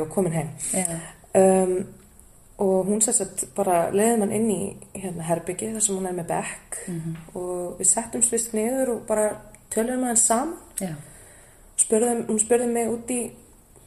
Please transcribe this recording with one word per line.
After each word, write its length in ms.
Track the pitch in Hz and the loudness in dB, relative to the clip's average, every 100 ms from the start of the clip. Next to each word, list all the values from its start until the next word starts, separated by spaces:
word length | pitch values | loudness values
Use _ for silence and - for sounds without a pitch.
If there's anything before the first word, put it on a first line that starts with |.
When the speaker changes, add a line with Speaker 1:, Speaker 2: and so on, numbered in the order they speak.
| 156 | 0
Speaker 1:
var 80 | |
komin 180 | 202 180 | 0 0
heim. 160 | 160 160 - - | 0 -4 -6 -4
Speaker 2:
Já. 140 | 190 180 165 - - - | -2 -2 -4 -10 -18 0
Speaker 1:
Um, 520 | 196 190 190 185 185 190 - - - - - - - | 6 8 6 4 0 -4 -12 -20 -20 -20 -20 -12 -2
og 280 | 202 190 185 | 2 2 2
hún 160 | 214 | 2
sem 100 | 247 | 2
sagt 400 | 226 185 - - | 0 -2 -8 -6
bara 360 | - 190 170 165 | -2 2 4 4
leiði 280 | 202 220 233 | 4 4 4
mann 140 | 202 | 2
inn 180 | 214 226 | 2 0
í, 260 | 180 98 - - | 0 -4 -10 -16
hérna, 280 | 202 190 170 | -10 -8 -6
herbergi 500 | 165 165 165 180 220 | -2 -2 -2 -6 -6
þar 60 | 220 | -2
sem 140 | 208 190 | -2 0
hún 100 | 185 | -4
er 40 | |
með 140 | 180 165 | -4 -2
bekk 600 | 165 - - - - - | -4 -4 -10 -14 -12 -8
Speaker 2:
Mhm. 280 | 165 165 165 160 | -6 -6 -8 -10
Speaker 1:
og 440 | 185 180 180 175 - | -8 -6 -6 -6 -2
við 60 | 185 | 0
settumst 440 | - 233 247 226 | 0 -2 0 0
fyrst 220 | 233 - | 0 -2
niður 340 | 214 214 262 254 | -2 0 0 0
og 180 | 226 - | -2 -2
bara 300 | 214 214 202 - - - | 0 0 -2 -14 -18 -6
töluðum 340 | - 240 254 | -2 0 0
aðeins 200 | 247 233 - | 0 2 4
saman. 280 | 226 311 349 - - | 2 0 -6 -12 -8
Speaker 2:
Já. 140 | 190 151 - - - - - - - - | -6 -8 -14 -20 -20 -20 -20 -20 -8 -2
Speaker 1:
Spurðum, 500 | - 214 240 233 - | 2 2 2 0 0
hún 120 | 220 | 0
spurði 280 | - 240 240 | 2 2 2
mig 160 | 233 220 | 0 0
út 180 | 233 - | -4 -4
í 200 | 247 220 - - - - - | -4 -6 -10 -20 -20 -20 -20